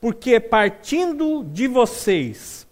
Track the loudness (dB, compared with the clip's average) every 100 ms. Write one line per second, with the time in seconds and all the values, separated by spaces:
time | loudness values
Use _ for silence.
0 | -2 -4 2 2 4 2 2 -2 -4 -2
1 | -2 -2 -2 -2 -6 -4 0 2 2 0
2 | 0 0 -2 -8 -16 -18 -20